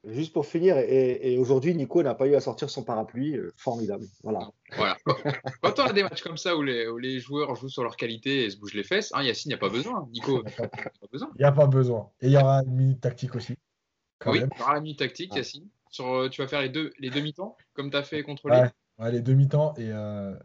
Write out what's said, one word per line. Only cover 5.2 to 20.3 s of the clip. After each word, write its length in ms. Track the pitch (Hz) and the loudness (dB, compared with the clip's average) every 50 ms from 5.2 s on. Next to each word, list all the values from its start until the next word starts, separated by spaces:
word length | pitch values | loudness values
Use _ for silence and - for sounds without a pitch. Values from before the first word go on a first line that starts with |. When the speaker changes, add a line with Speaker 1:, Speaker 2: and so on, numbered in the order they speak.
| - 147 139 - - 131 - _ | -2 -4 -4 -4 -8 -12 -8 _
Speaker 2:
Quand 160 | - 190 208 - | 0 0 2 2
on 60 | 269 | 0
a 80 | 240 | 2
des 100 | 208 202 | 2 2
matchs 200 | 196 - - - | 0 0 -4 -8
comme 160 | - 175 165 151 | -10 -10 -12 -6
ça 180 | - 185 175 | -2 -2 0
où 60 | 156 | 0
les, 260 | 143 135 123 117 113 113 | 0 0 -2 -2 -2 -4
où 100 | 117 120 | -6 -6
les 220 | 123 131 131 127 | -6 -6 -6 -6
joueurs 340 | 120 127 143 147 147 135 123 | -8 -6 -4 -2 -2 -2 -4
jouent 140 | 110 127 135 | -8 -8 -10
sur 160 | - - 123 | -6 -4 -4
leur 120 | 113 - | -4 -4
qualité 480 | - 127 117 113 113 - 135 135 139 120 | -6 -6 -6 -6 -6 -4 0 0 2 0
et 60 | 104 | 0
se 60 | 98 | -4
bougent 180 | 104 104 98 98 | -8 -14 -8 -6
les 80 | 104 | -6
fesses, 300 | 98 - 180 208 220 - - | -4 -2 -2 -2 -2 -2 -4
hein, 80 | 135 | -2
Yacine, 280 | 139 127 107 - - 151 | -2 -2 -2 -4 -4 -6
il 40 | 117 | -4
n'y 40 | 104 | -2
a 0 | |
pas 100 | - 127 | -2 0
besoin. 400 | - 123 151 220 247 202 151 120 | 0 -2 -4 -2 -6 -6 -8 -8
Nico, 320 | 113 117 - 139 135 123 110 | -12 -6 -2 0 0 0 -2
il 40 | 107 | -6
n'y 160 | - - 117 | -8 -8 -8
a 40 | 104 | -8
pas 380 | - - - - _ _ - - | -8 -10 -12 -12 _ _ -20 -14
besoin. 180 | - 147 247 311 - | -10 -10 -10 -10 0
Speaker 3:
Il 20 | - | 4
n'y 60 | 139 | 4
a 80 | 143 | 6
pas 140 | 139 143 147 139 | 8 8 6 6
besoin. 400 | 131 131 127 123 120 110 101 - _ _ | 6 6 4 4 0 -4 -6 -10 _ _
Et 60 | - 127 | 4 6
il 40 | |
y 40 | 139 | 8
aura 260 | 139 135 135 135 135 135 | 8 8 6 6 4 2
une 100 | 131 127 | 2 2
minute 260 | 131 131 131 131 127 | 2 4 4 2 2
tactique 360 | - 123 117 - 135 123 113 | -2 -4 -4 -4 -8 -6 -6
aussi, 180 | 117 110 - 123 _ _ _ _ _ _ _ _ _ _ _ _ _ | -8 -8 -8 -12 _ _ _ _ _ _ _ _ _ _ _ _ _
quand 140 | - - | -2 0
Speaker 2:
Oui, 80 | 135 - | 0 0
Speaker 3:
même. 100 | 123 135 - | 0 -2 -4
Speaker 2:
il 20 | - | -2
y 40 | |
aura 120 | 120 135 147 | 0 0 0
la 60 | 147 | 0
minute 180 | 156 156 147 - | -2 -8 -4 -4
tactique, 320 | 143 123 - - 175 190 202 | -4 -4 -4 -8 -10 -6 -6
Speaker 1:
Ah. 20 | |
Speaker 2:
Yacine. 320 | 147 117 - - 143 175 208 _ _ _ _ | -6 -6 -6 -12 -16 -20 -20 _ _ _ _
Sur, 200 | - - 127 127 | -12 -8 -4 -2
euh, 160 | 127 127 131 131 | 0 0 0 -2
tu 100 | 127 - | -2 -6
vas 80 | 139 - | -6 -4
faire 140 | 151 147 | -2 -2
les 80 | 135 131 | -2 -2
deux, 200 | 131 156 160 139 - - | -4 -4 -6 -6 -8 -10
les 120 | 139 127 | -10 -4
demi-temps, 460 | 127 143 147 151 147 - 190 220 - _ _ _ _ | -2 -2 -4 -4 -6 -8 -12 -12 -12 _ _ _ _
comme 160 | - 139 139 | -8 -8 -2
tu 60 | 143 143 | -2 -2
as 40 | |
fait 200 | 143 - 160 151 143 | -2 -2 -6 -8 -6
contre 220 | 143 147 135 - 143 | -8 -10 -8 2 4
Speaker 3:
Ouais, 60 | 120 127 | 6 6
Speaker 2:
Lille. 100 | 127 120 - _ _ _ _ - | 6 4 2 _ _ _ _ -6
Speaker 3:
ouais, 140 | 113 117 | -4 -2
les 80 | 120 120 | -2 0
demi-temps. 540 | 117 127 131 135 139 139 - 147 151 120 - | 2 4 6 6 6 6 4 2 2 2 -2
Et, 140 | 117 113 110 | -6 -8 -6
euh, 420 | 107 107 107 104 104 101 101 98 | -6 -6 -6 -6 -6 -6 -6 -8